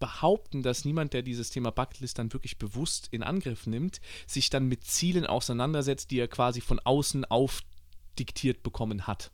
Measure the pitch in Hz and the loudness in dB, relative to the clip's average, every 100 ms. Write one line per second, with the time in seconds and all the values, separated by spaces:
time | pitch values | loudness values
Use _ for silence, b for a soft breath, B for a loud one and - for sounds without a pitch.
0 | - - 160 214 - 139 127 123 143 160 | -6 2 4 4 0 -2 0 0 0 0
1 | 147 127 123 120 117 135 120 120 127 - | 0 -2 -4 -4 -4 -2 -2 0 -2 -4
2 | 123 - 113 131 - - 104 113 160 - | -8 -4 -4 -4 -6 -6 -6 -2 -2 -2
3 | - 113 - 185 139 110 - 113 180 - | -4 -4 -2 -2 -2 -4 -2 -2 -2 -4
4 | B B - 139 - 135 131 127 - - | B B -6 0 2 4 2 0 -2 0
5 | 175 180 - 123 - 120 131 156 139 135 | 2 4 4 2 2 0 2 2 2 0
6 | - 131 120 - 123 120 - 117 - 139 | 0 0 0 2 2 2 2 4 6 4
7 | 139 143 131 113 131 - - - - - | 4 0 2 4 4 0 -8 -16 -18 -18
8 | - - 113 - 131 120 117 - 110 104 | -10 -6 -6 0 0 0 -2 -2 -2 -2
9 | 104 101 - | -4 -6 -8